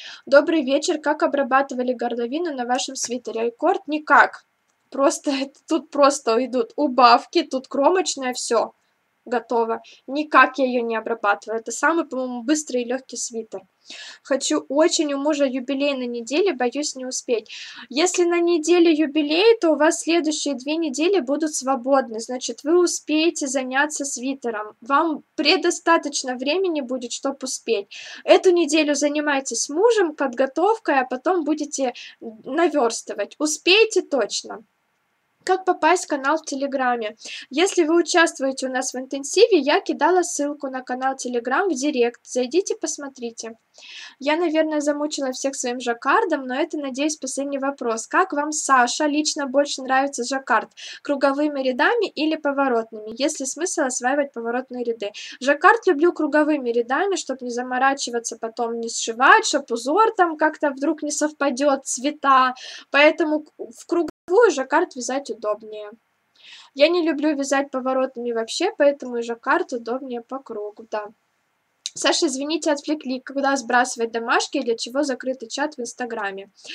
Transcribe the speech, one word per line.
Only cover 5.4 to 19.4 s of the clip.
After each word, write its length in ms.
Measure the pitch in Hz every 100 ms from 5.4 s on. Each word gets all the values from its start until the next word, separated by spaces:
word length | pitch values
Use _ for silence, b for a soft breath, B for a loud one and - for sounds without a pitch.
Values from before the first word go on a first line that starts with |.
это, 140 | 269 _ -
тут 220 | 320 -
просто 560 | 277 277 285 - 226
идут 300 | 254 247 233 -
убавки, 640 | 294 247 240 247 - 339
тут 260 | 302 262 -
кромочная, 640 | 269 285 370 - 277 254
всё. 400 | 247 - 220 220 _ _ _ _ _ -
Готово. 540 | 240 233 254 220 226 B B -
Никак 520 | 277 302 294 285 -
я 80 | 254
её 160 | 247
не 140 | 233 220
обрабатываю. 600 | 220 233 202 208 - 226
Это 140 | 233
самый, 320 | - 294 330
по-моему, 380 | - 254 254 247
быстрый 400 | 226 302 - 254
и 20 |
лёгкий 320 | 240 254 - 233
свитер. 460 | - 226 220 190 _ _ B B B B
Хочу 420 | - 262 - 302 -
очень, 440 | 277 330 330 294
у 40 | 277
мужа 260 | 285 285 277
юбилей 480 | 262 247 269 285
на 120 | 262 247
неделе, 460 | 240 226 294 403
боюсь 400 | 254 247 277 294 262
не 100 | 254
успеть. 440 | - - 220 220 B B B 247
Если 360 | 240 359 359
на 160 | 339 349
неделе 520 | 339 339 311 349 339
юбилей, 680 | 302 302 294 294 320